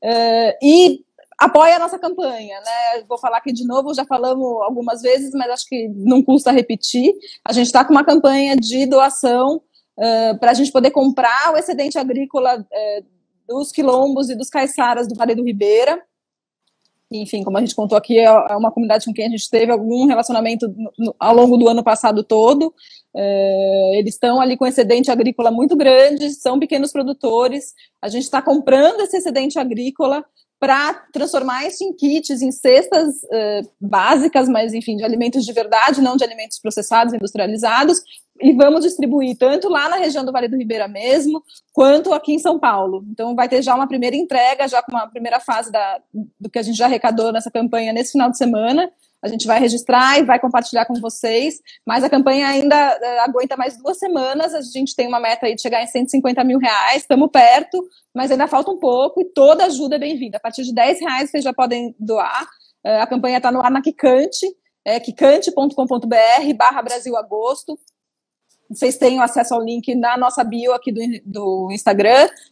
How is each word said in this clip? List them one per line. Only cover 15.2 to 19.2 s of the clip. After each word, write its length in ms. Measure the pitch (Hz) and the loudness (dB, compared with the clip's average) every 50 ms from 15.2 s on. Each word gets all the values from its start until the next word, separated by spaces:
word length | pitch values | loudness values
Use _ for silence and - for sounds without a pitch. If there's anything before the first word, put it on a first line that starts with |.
| 233 240 226 | -2 -2 -2
do 80 | 233 | -2
Ribeira. 580 | 247 240 214 196 202 208 214 226 254 285 330 359 - _ _ _ _ _ _ _ _ _ _ _ _ _ _ _ _ _ _ _ _ - | -2 -4 -4 -2 0 2 2 2 2 0 -2 -4 -8 _ _ _ _ _ _ _ _ _ _ _ _ _ _ _ _ _ _ _ _ -14
Enfim, 300 | 220 214 208 - - 202 | -12 -12 -10 -8 -8 -8
como 160 | 190 196 190 214 | -6 -4 -2 -2
a 20 | |
gente 140 | 247 220 - | -2 -2 -4
contou 240 | - 208 202 214 208 | -4 -2 0 0 0
aqui, 200 | 208 - 233 226 | 2 2 4 6
é, 60 | 233 | 6
é 320 | 226 220 214 - - 208 | 8 6 6 4 2 -2
uma 140 | 208 226 220 | -2 -2 -2
comunidade 340 | 220 233 233 220 214 226 - | -2 -2 0 0 0 0 -2
com 80 | 233 | -4
quem 140 | 208 233 | -8 -6